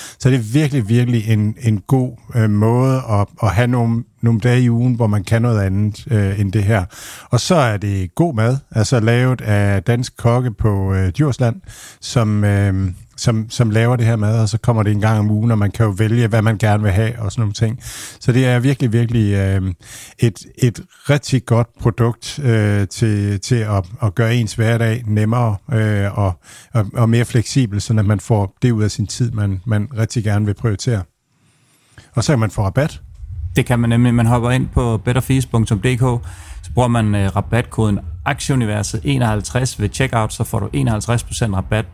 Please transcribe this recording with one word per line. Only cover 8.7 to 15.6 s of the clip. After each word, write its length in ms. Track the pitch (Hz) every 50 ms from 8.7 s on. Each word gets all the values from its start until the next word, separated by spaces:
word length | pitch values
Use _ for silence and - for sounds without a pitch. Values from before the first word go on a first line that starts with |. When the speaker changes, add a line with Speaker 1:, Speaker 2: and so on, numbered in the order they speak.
Speaker 1:
altså 280 | - 110 101 - 131 117
lavet 420 | 107 117 117 123 127 127 127 -
af 420 | - 104 104 101 101 101 98 95 -
dansk 340 | - 120 123 123 - _
kokke 340 | - - 117 117 127 123 123
på, 420 | 101 - - 107 101 98 95 95 95
øh, 160 | 95 95 90
Djursland, 460 | - - 156 143 120 - 127 117 117 190 - - - - - - - _
som, 420 | - - - 127 113 107 104 104 104
øh, 480 | 101 101 98 101 98 95 95 98 92 87 - - _ _
som, 280 | - - 123 113 110 110 113
som 200 | - - 120 110
laver 260 | 104 113 117 120 127
det 100 | 117 110
her 100 | 113 117
mad, 240 | 107 104 107 113 113
og 100 | 110 101
så 80 | 110
kommer 260 | - - 127 113 110 101
det 80 | 107
en 100 | 107 101
gang 180 | 104 110 113 107
om 120 | 104 107
ugen, 200 | 107 104 113 117
og 60 | 113
man 140 | 104